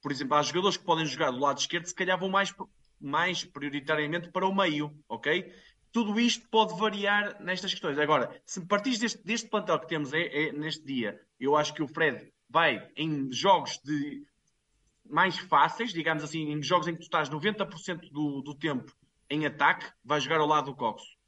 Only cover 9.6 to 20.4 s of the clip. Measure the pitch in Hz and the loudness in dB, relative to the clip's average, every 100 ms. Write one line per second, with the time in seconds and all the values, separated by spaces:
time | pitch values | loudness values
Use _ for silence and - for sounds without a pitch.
9.6 | 170 156 - 165 143 156 170 143 151 143 | 0 -2 0 -4 -2 -2 -2 -2 -2 -2
10.6 | 151 151 135 135 107 98 _ _ 131 147 | -6 -6 -6 -4 -4 -6 _ _ 2 4
11.6 | 196 - 202 - 156 117 - _ _ 156 | 2 -2 -6 2 0 0 -10 _ _ 4
12.6 | 165 131 - - 156 151 135 120 190 180 | 4 2 -6 -6 -4 -2 -4 0 4 4
13.6 | 165 - 139 151 143 - - _ _ _ | 4 -10 -6 -4 -4 -8 -16 _ _ _
14.6 | _ _ _ _ _ 151 185 - - 151 | _ _ _ _ _ 2 2 0 2 4
15.6 | 156 - 233 165 156 156 151 160 151 151 | 4 2 -6 -2 -2 -2 -2 -6 -4 -4
16.6 | 143 180 165 165 - 170 147 151 175 208 | 2 2 2 -6 -2 0 0 0 -2 -2
17.6 | 185 156 - 175 - 139 151 139 135 143 | -4 -6 -8 -8 -8 -4 -4 -4 -8 -6
18.6 | 160 135 107 _ _ _ _ 147 151 147 | -2 -2 -6 _ _ _ _ -2 -2 2
19.6 | 143 180 - _ 117 147 147 160 | 4 4 -4 _ -2 -2 2 2